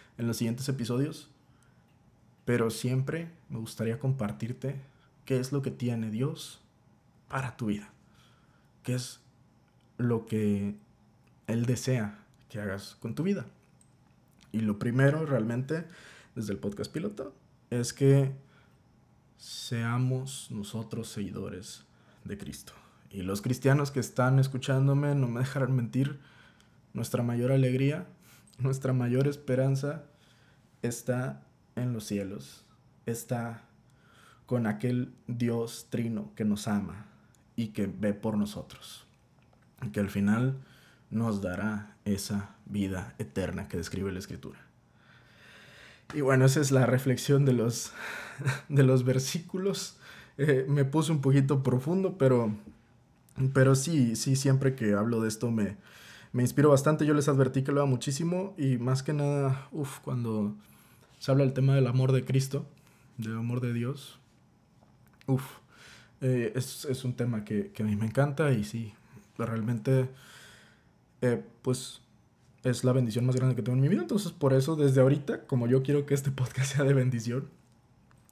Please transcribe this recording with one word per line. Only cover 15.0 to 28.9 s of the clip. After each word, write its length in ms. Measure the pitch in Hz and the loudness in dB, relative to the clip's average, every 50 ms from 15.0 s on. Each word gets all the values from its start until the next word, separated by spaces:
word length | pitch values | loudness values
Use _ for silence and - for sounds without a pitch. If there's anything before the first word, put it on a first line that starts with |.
| 135 139 151 156 160 | 4 4 4 2 0
realmente, 600 | 147 139 117 110 117 120 123 131 135 156 165 165 - - - - - - - - _ _ | 0 0 0 0 0 -2 -2 -2 -2 -4 -6 -6 -8 -16 -20 -20 -20 -20 -20 -20 _ _
desde 160 | 120 110 104 | -10 -8 -6
el 80 | 101 98 | -6 -6
podcast 320 | - 104 104 - - - | -6 -8 -6 -6 -8 -8
piloto, 420 | - 151 180 214 208 - - - - _ _ _ _ _ _ _ | -6 -6 -6 -6 -8 -10 -12 -14 -14 _ _ _ _ _ _ _
es 240 | 123 123 120 - - | -4 -4 -4 -4 -2
que 400 | - 139 135 139 139 135 135 135 - - - _ _ _ _ _ _ _ _ _ _ _ _ _ _ _ _ _ _ | 2 4 6 6 6 4 2 -4 -8 -14 -20 _ _ _ _ _ _ _ _ _ _ _ _ _ _ _ _ _ _
seamos 1120 | - - - - - - 123 117 117 117 123 123 127 127 127 131 135 135 - - - - | -18 -16 -14 -12 -8 -6 -4 -4 -2 -2 0 0 0 0 -2 -2 -4 -8 -10 -12 -12 -10
nosotros 560 | 120 107 101 - - 110 113 - - 113 107 - | -10 -10 -10 -8 -8 -8 -8 -8 -8 -10 -10 -8
seguidores 800 | - 110 101 92 98 95 98 95 95 92 101 - - - - _ _ _ _ _ _ _ - | -8 -8 -8 -8 -8 -8 -10 -10 -10 -12 -14 -16 -18 -20 -20 _ _ _ _ _ _ _ -14
de 120 | - 101 101 | -12 -12 -10
Cristo. 360 | - 76 69 - - - - - - - _ _ - - | -10 -12 -14 -14 -16 -20 -20 -20 -20 -20 _ _ -20 -14
Y 120 | - 98 | -10 -8
los 200 | 90 95 101 104 | -6 -4 -4 -2
cristianos 480 | - 127 123 - - 135 135 147 143 139 | -2 -2 -2 2 4 4 4 4 2 0
que 120 | - 131 | -2 -4
están 360 | 117 - - - 123 127 135 135 | -4 -2 0 2 4 4 6 6
escuchándome, 760 | 131 135 131 127 - - 131 131 135 139 139 143 147 143 143 | 4 4 0 -2 -2 0 2 2 4 4 4 4 2 2 2
no 120 | 143 131 120 | 2 0 0
me 120 | 117 120 | 0 -2
dejarán 360 | 131 135 - 147 131 131 131 | -4 -2 0 0 0 2 2
mentir, 440 | 123 117 107 - 127 139 139 - - - - - - - - _ _ _ _ _ _ _ _ - | 0 0 0 0 0 0 0 -2 -8 -14 -20 -20 -20 -20 -20 _ _ _ _ _ _ _ _ -8
nuestra 300 | - - - - 123 120 | -8 -6 -2 -2 -2 0
mayor 280 | 120 120 120 120 127 | 0 0 0 2 2
alegría, 540 | 135 135 131 127 127 127 135 139 151 175 180 - - - _ - - - - _ - - | 4 4 4 4 2 2 2 0 0 -2 -6 -12 -18 -20 _ -20 -20 -20 -20 _ -8 -4
nuestra 340 | 123 135 131 135 - 127 | -2 -2 -2 -2 -2 0